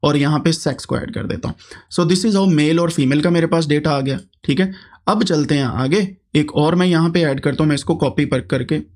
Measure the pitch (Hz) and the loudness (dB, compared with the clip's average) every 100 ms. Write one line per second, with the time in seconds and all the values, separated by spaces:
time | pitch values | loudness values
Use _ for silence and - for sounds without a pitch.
0 | - 147 143 151 151 160 - 131 - 127 | 0 0 2 0 0 -2 -4 -6 -6 -6
1 | - - - - - - - - _ - | -6 -8 -8 -6 -8 -10 -16 -20 _ -2
2 | 170 180 226 196 196 156 147 165 170 160 | 2 2 2 2 4 4 2 2 0 0
3 | 135 143 170 175 165 170 156 147 156 143 | 0 2 2 2 2 0 0 0 0 -2
4 | 135 135 - _ - 139 190 190 - - | -2 -6 -10 _ -4 0 0 -2 -20 -10
5 | - 202 214 160 147 147 131 110 135 180 | -2 0 0 0 0 0 0 -2 0 0
6 | 190 - _ 147 151 - 151 175 180 165 | -2 -8 _ -2 -2 0 0 2 2 2
7 | 165 170 160 135 147 131 156 143 - 170 | 2 2 0 0 -4 0 0 0 -2 0
8 | 139 - 147 135 - 135 127 - - | 0 0 0 -2 -2 -4 -2 -4 -6